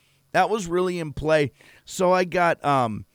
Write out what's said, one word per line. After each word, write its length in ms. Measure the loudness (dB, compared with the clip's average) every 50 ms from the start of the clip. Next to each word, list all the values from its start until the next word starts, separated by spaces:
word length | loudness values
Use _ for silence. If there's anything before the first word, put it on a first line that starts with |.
| _ _ _ _ _ _
that 180 | _ 0 0 2
was 160 | 0 -4 -4 -4
really 300 | -2 -2 -2 -2 -4 -4
in 140 | -8 -8 -8
play. 380 | -6 -2 0 2 2 2 0 -4 _ -20 -20 -20 -20 _
So 260 | -16 -4 0 2 2
I 120 | 4 2 2
got, 400 | 0 0 0 2 2 0 0 0
um, 400 | 0 2 2 2 0 -4 -8 -12 -16 _